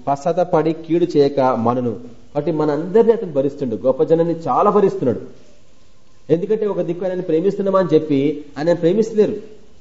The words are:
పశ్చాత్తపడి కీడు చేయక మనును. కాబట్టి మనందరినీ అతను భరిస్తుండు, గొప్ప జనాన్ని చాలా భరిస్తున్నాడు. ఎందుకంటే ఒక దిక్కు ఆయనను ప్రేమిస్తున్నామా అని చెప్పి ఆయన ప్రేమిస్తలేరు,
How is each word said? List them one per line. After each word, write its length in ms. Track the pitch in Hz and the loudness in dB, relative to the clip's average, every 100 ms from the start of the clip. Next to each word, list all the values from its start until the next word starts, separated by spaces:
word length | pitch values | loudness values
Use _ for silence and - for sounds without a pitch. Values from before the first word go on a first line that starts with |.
| - | -4
పశ్చాత్తపడి 640 | 139 175 170 180 170 156 | -2 -2 0 2 2 0
కీడు 320 | 160 - 165 | -2 -2 0
చేయక 360 | 175 147 139 139 | 2 2 2 2
మనును. 500 | 127 120 117 127 123 | 2 2 0 0 -2
కాబట్టి 640 | 104 - - - 147 147 | -6 -10 -18 -10 -6 -2
మనందరినీ 600 | 156 151 147 180 202 220 | 0 0 -2 0 2 4
అతను 200 | 220 180 | 2 0
భరిస్తుండు, 440 | 139 139 - 131 104 | -2 -2 -2 -4 -2
గొప్ప 260 | 127 131 | 0 0
జనాన్ని 320 | 151 165 170 | 2 2 2
చాలా 360 | 165 160 127 196 | -2 -2 2 2
భరిస్తున్నాడు. 500 | 202 190 - 131 101 - - - - - - - - - - - | 4 2 2 -2 -2 -6 -18 -20 -20 -20 -20 -20 -20 -20 -14 -2
ఎందుకంటే 360 | 165 185 214 214 | 0 0 -2 -2
ఒక 140 | 175 | -2
దిక్కు 240 | 165 175 | -4 -4
ఆయనను 180 | 190 185 | -4 -4
ప్రేమిస్తున్నామా 560 | 180 160 190 190 196 190 | -2 0 0 -2 0 0
అని 160 | 180 | 4
చెప్పి 500 | 156 156 139 139 147 - - | 2 2 0 0 -2 -8 -4
ఆయన 140 | 160 | 0
ప్రేమిస్తలేరు, 640 | 170 165 202 214 214 185 - - - - - | 2 2 2 2 2 0 -2 -10 -18 -20 -20